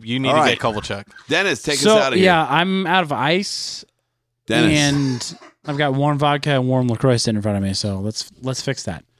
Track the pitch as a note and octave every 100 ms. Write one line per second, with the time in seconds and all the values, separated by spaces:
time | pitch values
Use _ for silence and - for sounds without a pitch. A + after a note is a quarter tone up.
0 | A2+ B2 C3+ D3+ C#3 - A#2+ G#2+ - G2
1 | - - - D#3 G3 C3 - C#3 E3+ G#3+
2 | C3+ C3 F#3 E3 C#3+ D3 F#3 F#3+ F3 F#3
3 | D#3+ B2+ C#3 F3+ G3+ - - - - _
4 | _ _ _ _ - A2+ D#3 D3+ C#3+ C#3+
5 | C#3 B2 - F3 - _ - C#3+ D3 C3+
6 | C#3+ C#3+ D3 D3 D3 C3+ B2+ C3 B2+ A2+
7 | C3+ A#2+ - G#2+ G#2 G2+ G2 F#2+ G#2 F#2+
8 | G#2 - - - B2+ C3 - C3 - D#2
9 | -